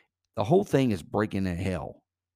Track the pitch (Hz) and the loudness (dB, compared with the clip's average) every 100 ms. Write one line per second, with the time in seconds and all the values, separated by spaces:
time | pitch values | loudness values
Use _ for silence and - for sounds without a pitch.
0 | _ _ _ - 101 190 208 139 127 90 | _ _ _ -4 2 2 4 2 2 0
1 | 69 104 107 98 95 87 92 87 - - | -2 -2 0 -2 -2 -2 -4 -4 -8 -16
2 | _ _ _ | _ _ _